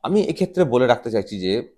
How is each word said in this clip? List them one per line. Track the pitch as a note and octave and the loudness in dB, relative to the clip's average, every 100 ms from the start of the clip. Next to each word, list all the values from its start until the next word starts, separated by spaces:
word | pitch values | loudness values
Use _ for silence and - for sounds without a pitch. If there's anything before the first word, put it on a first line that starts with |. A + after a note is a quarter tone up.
আমি | A#2+ G3+ | 0 0
এক্ষেত্রে | - D#3+ F#3 F3+ | 0 -2 -4 0
বলে | D#3+ B2 B2 | 0 2 2
রাখতে | A#2+ A#2+ | 2 0
চাইছি | G#2+ G2 G2+ | -4 -4 -6
যে | F#2 G#2+ - | -2 -2 -4